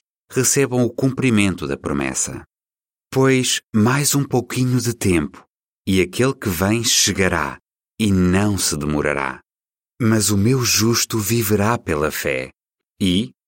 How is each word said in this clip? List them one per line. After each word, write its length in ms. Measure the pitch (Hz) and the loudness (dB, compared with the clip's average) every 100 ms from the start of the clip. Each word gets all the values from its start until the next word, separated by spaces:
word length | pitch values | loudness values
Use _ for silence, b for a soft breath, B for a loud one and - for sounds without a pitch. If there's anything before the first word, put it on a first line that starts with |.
| _ _ _ | _ _ _
recebam 500 | 131 120 143 131 123 | -2 0 0 0 0
o 80 | 117 | 0
cumprimento 800 | - 135 123 131 107 101 85 71 | 0 -2 0 0 2 2 0 -4
da 80 | 67 | -6
promessa. 720 | - 71 67 65 - 65 - _ _ _ _ _ _ | -4 -4 -4 -4 -8 -8 -16 _ _ _ _ _ _
Pois 480 | 131 135 131 123 - _ 107 | 0 4 2 0 -4 _ 0
mais 400 | 104 139 143 143 | 2 2 0 0
um 80 | |
pouquinho 560 | 139 131 123 127 127 123 | 0 -2 -2 -2 0 0
de 140 | 110 | -2
tempo, 520 | 113 101 85 73 - _ _ _ _ - | -2 0 0 0 -10 _ _ _ _ -2
e 140 | 95 | 0
aquele 340 | 90 98 127 | 0 0 0
que 140 | 135 110 | 0 -4
vem 380 | 85 98 117 113 | -2 0 0 0
chegará, 720 | - - 90 92 85 69 64 _ _ _ - | 0 0 0 0 0 -4 -8 _ _ _ -2
e 100 | 107 | 2
não 440 | 95 90 95 104 95 | 4 4 2 2 0
se 200 | - 78 | -2 -4
demorará. 640 | 73 73 73 69 67 65 _ _ _ _ _ - | -2 -2 -2 -2 -4 -8 _ _ _ _ _ -4
Mas 280 | 113 110 98 | 0 2 2
o 80 | 101 | 2
meu 260 | 107 131 | 2 2
justo 560 | 117 - 110 113 - 113 | 0 0 2 0 -2 -4
viverá 580 | 101 117 104 104 104 117 | -2 -2 0 0 2 -2
pela 340 | - 76 76 | -2 -2 -2
fé, 400 | - 76 65 65 _ _ _ _ - | -2 -4 -4 -8 _ _ _ _ -4
e, 360 | 95 90 127 _ | 0 0 -2 _